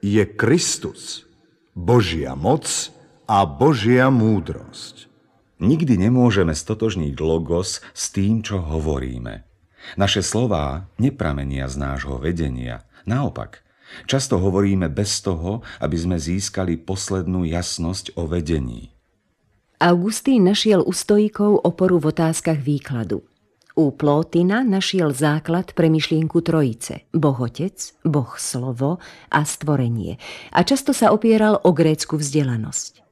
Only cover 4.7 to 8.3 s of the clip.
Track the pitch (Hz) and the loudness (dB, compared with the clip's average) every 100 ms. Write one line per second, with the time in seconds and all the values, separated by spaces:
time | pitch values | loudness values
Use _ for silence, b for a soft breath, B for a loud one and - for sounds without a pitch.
4.7 | - - - - _ _ _ _ _ 90 | -18 -18 -20 -20 _ _ _ _ _ 0
5.7 | 156 131 107 98 127 123 101 85 76 - | 2 2 2 4 4 4 4 2 0 -4
6.7 | 110 110 104 76 67 78 82 82 85 98 | -2 -2 -2 -4 -2 0 0 0 -2 -2
7.7 | - B - - - 98 | -8 B -10 -8 -2 0